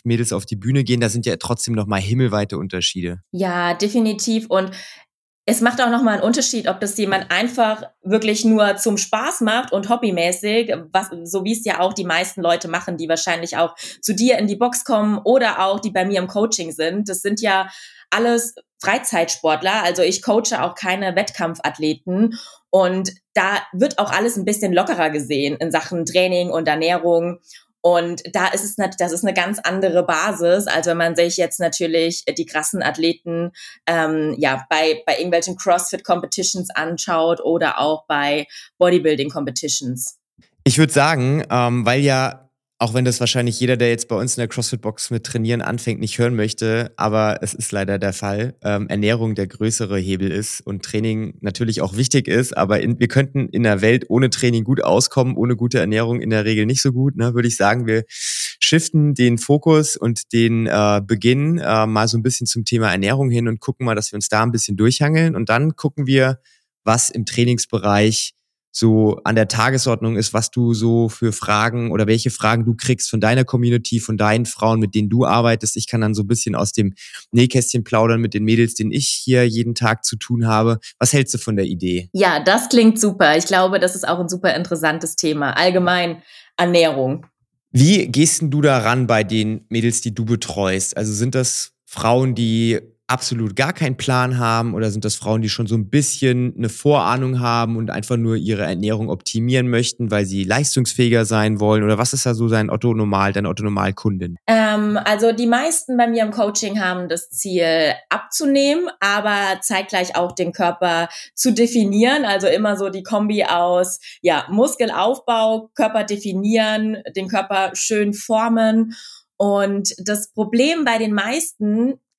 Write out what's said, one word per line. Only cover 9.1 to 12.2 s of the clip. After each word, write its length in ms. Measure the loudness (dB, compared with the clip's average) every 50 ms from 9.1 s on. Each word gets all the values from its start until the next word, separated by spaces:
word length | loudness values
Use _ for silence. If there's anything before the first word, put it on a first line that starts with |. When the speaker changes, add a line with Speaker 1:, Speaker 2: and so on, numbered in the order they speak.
| -2 -2 -2 -4 -4 -2
Speaker 2:
macht 300 | -2 0 0 -2 -2 -2
und 160 | -4 -4 0 -2
hobbymäßig, 880 | -2 0 0 -2 0 0 0 0 0 -2 -2 0 0 0 0 0 -4 -6 -6 -2
was, 180 | -2 -2 -2 -2 -10 -14
so 220 | -10 -6 -6 -4 -2
wie 80 | -2
es 120 | -4 -2 -2
ja 140 | -4 -2 0
auch 140 | -2 -2
die 120 | -2 -4 -4
meisten 380 | -2 -2 -2